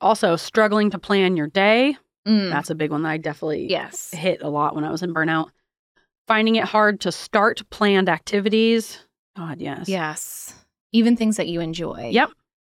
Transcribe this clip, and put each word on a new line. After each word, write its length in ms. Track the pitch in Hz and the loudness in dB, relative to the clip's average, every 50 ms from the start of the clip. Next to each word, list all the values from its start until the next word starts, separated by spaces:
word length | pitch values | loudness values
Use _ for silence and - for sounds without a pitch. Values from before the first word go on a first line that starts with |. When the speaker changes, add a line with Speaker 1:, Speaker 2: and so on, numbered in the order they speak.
Speaker 1:
Also, 340 | - 196 220 - - 190 170 170 | 2 2 2 2 2 2 2 0
struggling 520 | - - - 226 220 214 208 214 208 208 | -2 -2 0 2 2 4 4 2 2 2
to 60 | 196 185 | 0 -2
plan 380 | - - 202 196 190 185 185 165 | -2 0 2 4 4 2 2 0
your 100 | 147 151 | -2 -2
day. 500 | - 196 196 208 220 233 262 285 285 - _ _ _ _ - | 0 2 4 4 4 4 4 2 0 -2 _ _ _ _ 0
Speaker 2:
Mm. 240 | 202 220 208 196 180 | 2 2 2 2 0
Speaker 1:
That's 200 | 156 143 151 - | -2 -4 -4 -4
a 60 | 165 | -4
big 140 | 156 156 147 | -4 -2 -2
one 140 | 156 147 160 | -2 -2 -2
that 60 | 160 | -2
I 80 | 156 160 | -4 -4
definitely 520 | 160 160 147 - - 156 151 - - - | -4 -6 -8 -6 -4 -4 -4 -4 -4 -2
Speaker 2:
Yes. 420 | 185 - - - - - - - - | -4 -4 -4 -6 -12 -14 -14 -14 -10
Speaker 1:
hit 280 | 165 160 185 170 - | -4 -2 -2 -2 -2
a 80 | - 151 | -4 -4
lot 240 | 143 147 151 143 - | -2 0 0 -2 -2
when 100 | 151 151 | -4 -4
I 60 | 156 | -4
was 120 | 156 160 180 | -4 -4 -4
in 100 | 175 170 | -4 -2
burnout. 360 | 160 160 160 160 160 160 - _ _ _ _ _ _ _ _ _ _ _ _ _ _ _ | -2 0 0 0 -2 -2 -4 _ _ _ _ _ _ _ _ _ _ _ _ _ _ _
Finding 300 | - 226 214 220 220 226 | 0 2 2 4 4 2
it 80 | 226 220 | 2 2
hard 380 | 208 - 214 214 208 208 - | 2 2 4 4 4 2 0
to 100 | - 180 | -4 -6
start 500 | 170 - - - - 214 202 233 - - - - | -6 -6 -6 -2 0 2 2 2 0 -2 -8 -12
planned 380 | - - 214 202 202 190 190 180 | -4 0 2 4 4 4 4 2
activities. 920 | 165 156 - - - 202 190 214 202 220 226 226 233 226 220 - - - - _ _ _ _ _ _ | 0 -2 -2 -2 -2 -2 0 0 2 2 4 4 2 2 0 -4 -12 -20 -20 _ _ _ _ _ _
God, 240 | - 170 160 147 170 | -12 -12 -10 -10 -10
yes. 300 | - 147 139 - 175 170 | -10 -10 -10 -10 -6 -6
Speaker 2:
Yes. 680 | 190 185 160 156 151 - - - - - - - - - _ _ _ _ _ _ - | -4 -4 -4 -6 -6 -8 -12 -14 -14 -16 -16 -18 -20 -20 _ _ _ _ _ _ 2
Even 240 | 226 220 233 240 233 | 4 4 4 4 4
things 180 | 226 220 214 | 2 0 0
that 140 | 214 180 165 | 0 -2 -4
you 100 | 170 170 | -4 -4
enjoy. 480 | 170 160 165 170 165 - - - - - - | -4 -4 -6 -6 -6 -8 -8 -8 -6 0 2
Speaker 1:
Yep. 160 | 233 269 - - _ _ _ _ _ _ _ _ | 2 2 0 -2 _ _ _ _ _ _ _ _